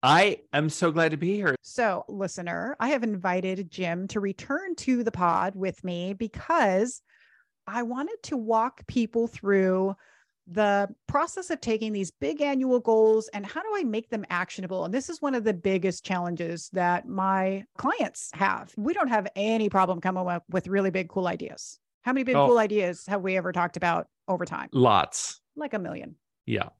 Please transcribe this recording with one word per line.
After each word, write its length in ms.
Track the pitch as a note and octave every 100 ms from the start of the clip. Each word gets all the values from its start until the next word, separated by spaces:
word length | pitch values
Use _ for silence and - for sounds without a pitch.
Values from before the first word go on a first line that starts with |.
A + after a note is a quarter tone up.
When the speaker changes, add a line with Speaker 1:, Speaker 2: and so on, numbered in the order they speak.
Speaker 1:
I 380 | B2+ D#3+ G3+ - _
am 160 | C#3+ D#3
so 220 | - F3
glad 200 | D#3+ D#3+
to 60 | D3+
be 180 | E3+ G#3
here. 200 | F#3 C3
Speaker 2:
So, 440 | - - A#3 F3+ -
listener, 680 | G3+ F#3+ - F3 E3+ G#3 -
I 100 | A#3
have 140 | C#4
invited 680 | A3+ G3+ F#3 F3+ F#3 F#3 F3+
Jim 380 | - F3+ E3+ F#3+
to 100 | A3
return 560 | G3 F#3+ - C#4+ F#4+ E4
to 260 | - B3
the 80 | A#3
pod 440 | F#3 F3 F#3 F#3 G3
with 280 | F#3+ -
me 300 | F#3 F3 F3+
because 880 | G3 A3 - - E4 A3 F#3 A#3+ - _ _ _ _ _ _ -
I 180 | G#3+
wanted 340 | A#3 B3 D4+ A4
to 140 | - C#4
walk 480 | A3 A3+ A#3 - -
people 400 | - A3 A#3 A3+
through 680 | - G3 G3 F#3+ F#3 F#3+ G3 _ _ _ _ -
the 380 | F3 G#3 G3+ G3+ - -
process 420 | C#4+ E4 - F4+
of 100 | D#4
taking 300 | - A3 A3
these 160 | G#3 F#3
big 320 | _ C#4 D4+
annual 380 | C#4+ C#4 C4 B3
goals 480 | A3+ A3 A3 A3 A3
and 120 | G#3 G3
how 160 | D#4
do 60 | A4 G#4
I 80 |
make 260 | C#4+ G#3+ A#3
them 140 | A3 G3
actionable? 560 | F3 F3+ - F#3 F#3 E3
And 80 |
this 160 | A3+ -
is 120 | D#4+
one 140 | C#4+ B3+
of 80 |
the 100 | A3
biggest 520 | F#3 F#3+ F#3+ F#3 F3 -
challenges 640 | F#3 F3 E3+ E3+ E3+ -
that 340 | F#3 F3 F3 -
my 580 | G3 F#3+ F#3+ F#3+ G3 - -
clients 520 | C4+ A4+ B3 - -
have. 400 | D3+ G3 F#3+ D#3+ -
We 160 | G#3+
don't 160 | F4+ D4
have 180 | A3 F#3+ -
any 320 | G#3 A3+ G#3
problem 300 | F#3+ F#3 F3
coming 280 | F#3 F#3 F3+
up 160 | F3 _
with 180 | F3+ F3+
really 220 | G3 G3
big, 180 | F#3 E3+
cool 180 | - F3+
ideas. 520 | E3+ - - - - _ _
How 100 | -
many 100 | C4
big, 120 | B3+ B3+
Speaker 1:
Oh. 100 | C#3+
Speaker 2:
cool 120 | A#3+
ideas 460 | G#3+ G#3 F3+ E3+ -
have 140 | G3+
we 140 | F#3+ F#3
ever 160 | F3
talked 240 | F3+ F3 E3+
about 320 | F3 E3+ E3 _ -
over 160 | F#3 F3
time? 240 | F3+ -
Speaker 1:
Lots. 720 | - B2 G2+ D#2 - - - _ -
Speaker 2:
Like 160 | D4+
a 60 | G#3+
million. 360 | F3+ F3 - D#3 _ _ -
Speaker 1:
Yeah. 240 | G#2+ -